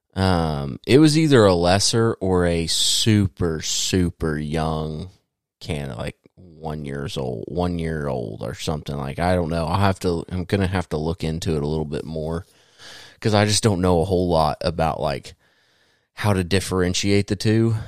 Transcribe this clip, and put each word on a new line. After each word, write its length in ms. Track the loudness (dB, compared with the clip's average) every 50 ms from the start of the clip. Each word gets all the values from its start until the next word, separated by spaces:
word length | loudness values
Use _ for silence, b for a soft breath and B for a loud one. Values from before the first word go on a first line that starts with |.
| _ _ _
Um, 640 | 0 2 2 2 2 0 0 -2 -4 -4 -6 -8 -8 0
it 120 | 4 6 8
was 180 | 8 8 6
either 300 | 4 4 6 6 6 6
a 80 | 6 6
lesser 580 | 4 4 4 4 4 2 2 2 2 2 0 0 -2
or 240 | -2 0 2 2 2
a 220 | 2 2 0 -2
super, 960 | -2 -2 0 0 0 0 2 2 4 4 4 4 2 0 -2 -2 -2 -2 -4 -4
super 760 | -4 -4 -4 -2 0 2 2 2 0 -2 -4 -4 -4 -2
young 720 | -4 -4 -4 -4 -2 -2 -2 -2 -4 -4 -6 -6 -8 -10 -12 -16 _ _ _ _ _ _ _ _ _
can, 380 | -10 -8 -8 -6 -6 -8 -10
like, 220 | -8 -10 -10 -10 -12 _ _ _
one 480 | _ -20 -20 -20 -14 -10 -8 -8 -8 -8
years 320 | -8 -8 -8 -8 -6 -6
old, 280 | -6 -6 -6 -6 -8 -8 -6
one 300 | -4 -2 -2 0 0 -2
year 280 | -4 -4 -4 -4 -4
old 360 | -4 -4 -4 -6 -8 -10 -10 -10
or 120 | -10 -10
something. 420 | -6 -6 -6 -6 -6 -6 -8 -8
Like, 220 | -8 -8 -8 -6 -2
I 160 | 0 0 2
don't 140 | 0 0 -2
know. 180 | -2 -4 -2
I'll 140 | -2 0 0
have 180 | 2 2 0 0
to, 240 | -2 -2 -2 -2 -4 -6
I'm 160 | -6 -8 -4
gonna 240 | -2 -2 0 0 0
have 200 | -2 -4 -4 -4
to 60 | -4
look 280 | -4 -2 -4 -4 -4 -4
into 320 | -4 -4 -4 -4 -2 -2
it 60 | -2 -2
a 40 |
little 180 | -2 -2 -2 -4
bit 200 | -4 -6 -8 -8
more 420 | -8 -8 -8 -6 -4 -6 -6 -8 B B B B B B B B B B B B B B B
'cause 140 | -2 2 4
I 120 | 4 4
just 180 | 4 2 2 2
don't 160 | 2 2 4
know 200 | 4 4 4 4
a 40 | 2
whole 240 | 2 2 2 2 2
lot 300 | 4 4 2 2 0 -2
about, 400 | -2 -4 -2 0 0 0 0 -2
like, 340 | -2 -4 -4 -4 -8 -12 -20 _ _ _ _ _ _ _ _ _ _ _ _ _ _ _ _
how 180 | -4 0 2 2
to 120 | 2 2
differentiate 840 | 2 0 0 0 0 0 0 0 0 0 0 0 2 2 2 2
the 80 | 0 -4
two. 400 | -2 0 2 2 4 2 2 0 -2 B